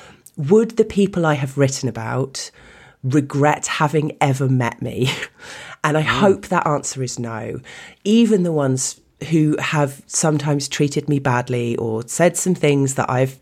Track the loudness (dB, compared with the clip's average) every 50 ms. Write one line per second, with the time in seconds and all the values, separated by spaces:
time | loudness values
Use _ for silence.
0 | -20 -20 -20 _ _ -18 _ -6 2 4 4 4 4 2 2 0 0 2 2 0
1 | 0 2 0 0 0 2 0 0 -2 -6 0 0 0 0 0 -4 -6 -6 -6 -6
2 | -6 -4 -4 -4 -4 -4 -8 -12 -14 -14 _ -20 -20 -20 -20 -20 -20 -20 _ _
3 | -4 0 2 2 0 0 0 2 2 2 2 0 -4 -6 -2 0 0 2 2 0
4 | -2 -2 -2 0 0 0 2 0 2 2 2 2 2 0 -4 -6 -8 -8 -2 -2
5 | -2 -2 -2 -6 -10 -12 _ _ -20 -18 -18 -18 -18 -18 -10 _ -2 0 0 2
6 | 0 0 0 4 4 4 4 2 -2 -2 -2 0 0 0 -2 -2 -4 -6 -6 -6
7 | -6 -6 -6 -8 -8 -8 -8 -8 -8 -8 -10 -10 -12 -16 -20 -20 -20 -20 -20 _
8 | _ 4 4 6 6 6 4 2 2 2 0 0 2 2 0 0 -2 -6 -8 -12
9 | _ _ _ _ -4 0 2 2 4 2 2 0 -2 -2 0 0 0 0 -2 -12
10 | -16 _ -4 0 0 2 2 0 0 0 0 0 -2 -4 -2 0 0 0 0 -2
11 | 0 0 -2 0 0 0 0 0 -2 -2 -2 -2 -2 -2 -2 -4 -4 -4 -4 -6
12 | -6 -6 0 2 2 2 2 2 0 0 0 2 2 2 4 4 2 0 0 -2
13 | -2 0 2 0 0 0 -2 _